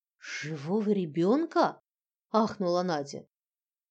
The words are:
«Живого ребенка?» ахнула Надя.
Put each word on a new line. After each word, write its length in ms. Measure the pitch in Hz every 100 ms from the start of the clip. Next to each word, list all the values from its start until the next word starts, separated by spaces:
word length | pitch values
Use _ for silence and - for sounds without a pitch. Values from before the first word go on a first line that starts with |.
| _ _
«Живого 720 | - - 147 156 143 208 208
ребенка?» 920 | 202 170 143 175 269 320 339 220 - _ _ _ _ _
ахнула 520 | 214 220 - 175 175
Надя. 440 | 180 156 143 143 139 _ _ _ _ _ _